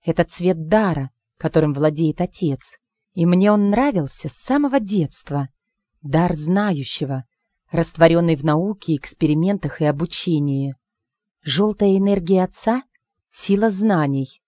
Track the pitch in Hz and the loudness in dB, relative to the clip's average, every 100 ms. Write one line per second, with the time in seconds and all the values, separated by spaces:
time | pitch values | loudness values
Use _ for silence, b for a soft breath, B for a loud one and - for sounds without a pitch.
0 | - 156 165 - 180 170 156 214 202 143 | -2 -2 -2 0 -2 -2 0 2 2 -2
1 | 135 _ _ _ 160 160 156 139 151 151 | -6 _ _ _ -2 2 0 2 0 2
2 | 160 - 175 - 160 139 - - _ _ | -2 0 -6 -2 -4 -4 -8 -20 _ _
3 | _ - 170 180 202 214 202 214 285 202 | _ 0 2 4 4 4 2 2 2 0
4 | 139 - 151 - - 285 285 247 202 202 | -4 -8 -12 -12 -2 0 2 0 0 -2
5 | 143 - - 143 135 _ _ _ _ _ | -2 -6 -6 -6 -6 _ _ _ _ _
6 | 147 156 175 156 151 190 208 151 131 - | -2 0 2 0 0 0 0 -2 -4 -6
7 | 139 135 - _ _ _ _ 170 165 - | -4 -6 -8 _ _ _ _ -4 -4 4
8 | 165 170 170 151 156 151 196 202 - 147 | 4 6 2 0 0 0 -2 -6 -4 -4
9 | - - 160 151 180 202 143 - 151 143 | -4 -2 0 2 0 -2 -6 -2 -2 0
10 | 170 - - 156 147 139 139 135 _ _ | -4 -4 -2 0 0 -2 -4 -8 _ _
11 | _ _ _ _ 151 139 214 208 202 190 | _ _ _ _ -4 0 0 2 2 4
12 | 196 202 165 190 185 - - 247 - _ | 2 0 2 2 2 -2 -2 -2 -6 _
13 | _ _ _ - - 196 220 190 220 180 | _ _ _ -8 0 2 2 2 2 2
14 | 143 139 131 - | 0 -2 -4 -10